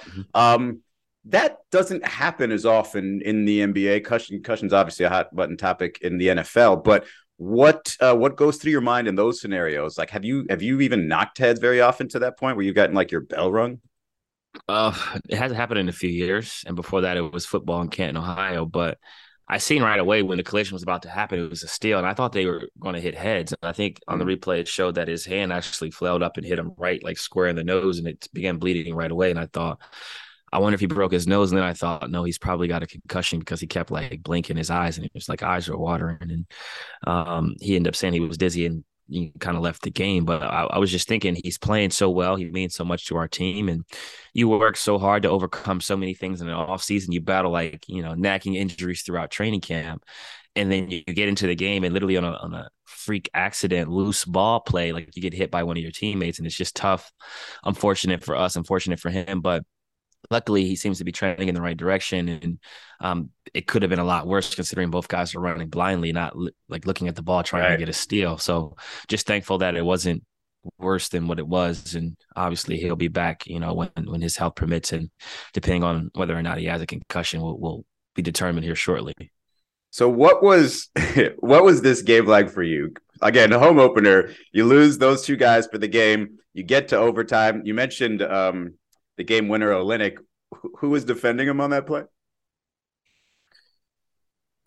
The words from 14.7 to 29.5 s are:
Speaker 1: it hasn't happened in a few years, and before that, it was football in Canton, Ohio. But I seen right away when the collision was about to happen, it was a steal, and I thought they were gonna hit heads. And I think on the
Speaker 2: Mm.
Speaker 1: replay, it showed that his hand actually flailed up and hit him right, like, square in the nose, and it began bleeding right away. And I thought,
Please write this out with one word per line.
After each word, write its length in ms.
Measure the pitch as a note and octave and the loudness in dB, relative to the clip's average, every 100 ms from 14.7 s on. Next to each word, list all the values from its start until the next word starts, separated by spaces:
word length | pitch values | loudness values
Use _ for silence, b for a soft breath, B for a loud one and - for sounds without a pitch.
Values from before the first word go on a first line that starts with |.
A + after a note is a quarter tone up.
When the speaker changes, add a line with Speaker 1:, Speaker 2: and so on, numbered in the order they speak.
| G#2+ A2 F#2+ B - - | 0 0 -2 B -8 -6
Speaker 1:
it 80 | G#2 | -2
hasn't 200 | B2+ A2+ | -2 -2
happened 220 | A#2 G#2+ | -2 0
in 100 | F2+ | -2
a 40 | |
few 160 | E2+ F2+ | -2 -4
years, 540 | F2 F2+ G#2 A2+ - - | -2 -2 -2 -4 -12 -10
and 100 | F2 | -10
before 260 | E2 F#2+ | -2 0
that, 160 | F#2 F2+ | 0 0
it 40 | |
was 240 | D#2+ F2 - | -4 -6 -4
football 360 | G2 F2 F2 | -4 -2 -4
in 60 | E2+ | -4
Canton, 300 | - E2+ D#2+ | -4 -4 -4
Ohio. 480 | F2 F2 F#2+ F2 E2 | -6 -6 -4 -4 -4
But 320 | F2 E2 - b b b b - | -2 -4 -6 b b b b -4
I 100 | G2+ | -2
seen 240 | - D3+ | 0 2
right 160 | A2+ G#2 | 4 2
away 240 | F#2 G#2+ | 2 2
when 140 | F#2+ F2+ | 2 -2
the 60 | |
collision 300 | F2+ G#2 G2 | -2 -2 -2
was 100 | F#2 | -6
about 200 | F2 F2 | -4 -6
to 60 | F2 | -6
happen, 300 | F#2 G#2 F2+ | -8 -4 -4
it 100 | E2 | -6
was 140 | E2+ | -10
a 40 | E2 | -12
steal, 300 | - A2 G2+ | -4 0 0
and 80 | F2+ | 0
I 60 | |
thought 200 | - B2 | -2 -2
they 120 | G2+ F2+ | 0 -2
were 200 | E2+ - - | -2 -8 -10
gonna 200 | F#2+ F2+ | -8 -6
hit 160 | F2 D#2+ | -6 -6
heads. 380 | G2+ G2 D#2+ | -2 -2 -4
And 160 | D#2 E2+ | -8 -8
I 40 | |
think 260 | F2 G2+ - - | -4 -4 -6 -6
on 100 | F2+ | -4
the 60 | F2+ | -2
Speaker 2:
Mm. 120 | F2+ | -2
Speaker 1:
replay, 200 | F#2 E2+ | -2 -4
it 80 | E2+ | -2
showed 280 | - F2+ F2 | -2 -2 -2
that 120 | E2 | -4
his 160 | E2+ | -6
hand 300 | F2 F#2+ F#2 | -6 -4 -2
actually 380 | F2 - - E2 | -4 -6 -8 -10
flailed 320 | - F2+ F2 | -4 -2 0
up 140 | E2+ - | -2 -4
and 80 | E2 | -6
hit 140 | E2+ | -4
him 120 | E2+ - | -6 -6
right, 240 | F2+ F2 | -4 -4
like, 160 | - - | -6 -10
square 280 | - F#2 F2+ | -4 0 0
in 80 | E2+ | 0
the 80 | |
nose, 360 | E2+ F#2 F#2+ F2 | 0 0 0 -2
and 80 | E2 | -6
it 200 | - - | -10 -12
began 240 | - F#2 E2 | -6 -4 -2
bleeding 380 | F2+ E2+ E2 E2 | -2 -2 -4 -6
right 160 | E2 | -4
away. 180 | E2+ F#2 | 0 0
And 100 | E2+ | 0
I 60 | |
thought, 340 | E2 | -4